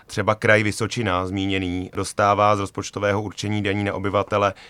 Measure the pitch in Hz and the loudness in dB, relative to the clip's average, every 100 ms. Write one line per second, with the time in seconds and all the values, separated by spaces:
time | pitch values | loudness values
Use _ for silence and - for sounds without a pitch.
0 | - - 101 107 110 107 104 - 110 - | -10 -2 0 0 4 4 2 -2 -4 -4
1 | 104 90 92 98 95 95 92 90 92 - | -2 0 -2 -2 -2 -2 -2 -4 -6 -6
2 | 95 - 101 101 104 104 98 - - 101 | -6 0 2 4 4 2 -2 -6 -8 -2
3 | 101 101 104 - 104 104 98 101 101 98 | 0 0 -4 -6 -4 -2 -2 0 -2 -2
4 | 98 101 98 104 101 - | 0 0 0 2 0 0